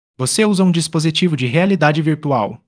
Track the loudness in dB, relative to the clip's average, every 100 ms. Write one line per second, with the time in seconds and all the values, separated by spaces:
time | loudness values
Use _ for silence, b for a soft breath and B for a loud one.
0 | _ -8 -4 0 0 2 2 2 -2 -2
1 | -2 0 0 0 -2 0 0 2 2 2
2 | 0 -2 -2 -2 -2 -6